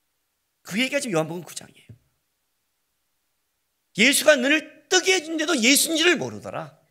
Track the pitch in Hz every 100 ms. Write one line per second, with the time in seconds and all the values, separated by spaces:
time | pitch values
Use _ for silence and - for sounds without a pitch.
0 | _ _ _ _ _ _ - 190 262 277
1 | 262 160 156 175 151 - - _ - -
2 | _ _ _ _ _ _ _ _ _ _
3 | _ _ _ _ _ _ _ _ _ -
4 | 254 277 302 285 262 302 - - - 370
5 | 370 370 311 320 311 285 226 285 - 320
6 | 349 269 123 104 98 135 151 _ _